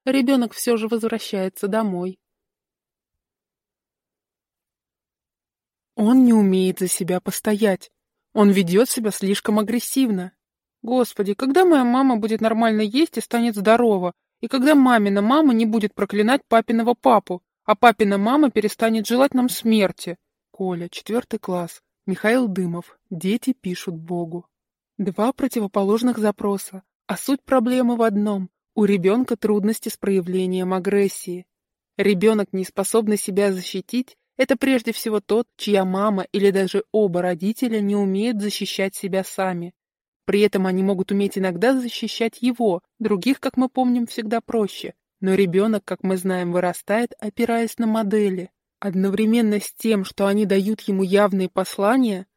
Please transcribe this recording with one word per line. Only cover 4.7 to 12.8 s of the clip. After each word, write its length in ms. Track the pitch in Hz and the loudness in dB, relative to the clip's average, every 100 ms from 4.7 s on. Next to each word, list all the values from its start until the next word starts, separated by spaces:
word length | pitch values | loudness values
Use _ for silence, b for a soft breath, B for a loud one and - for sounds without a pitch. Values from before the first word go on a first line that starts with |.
| _ _ _ _ _ _ _ _ _ _ _ _ - | _ _ _ _ _ _ _ _ _ _ _ _ 0
Он 280 | 214 262 | 4 6
не 80 | 247 | 6
умеет 480 | 220 196 190 185 185 | 6 4 2 0 -2
за 80 | 175 | -4
себя 320 | - 180 180 | -4 -2 -4
постоять. 720 | - - 220 208 214 180 - _ _ _ _ | -4 -6 -2 0 0 0 -6 _ _ _ _
Он 180 | 220 202 | 4 4
ведет 380 | 196 170 190 262 | 4 2 2 2
себя 220 | 254 214 | -2 -6
слишком 480 | - 196 202 - 214 | -4 -2 -2 0 0
агрессивно. 720 | 208 233 - 269 247 190 180 - _ _ _ _ | 0 -4 -2 0 0 -2 -6 -16 _ _ _ _
Господи, 520 | 226 254 240 - 196 | -2 0 0 -2 -4
когда 320 | 202 269 349 370 | -2 0 4 6
моя 180 | 294 | 4
мама 320 | 247 254 269 226 | 4 2 2 2
будет 240 | 214 220 | 0 0
нормально 400 | 220 220 226 | 0 2 2
есть 380 | 214 | 2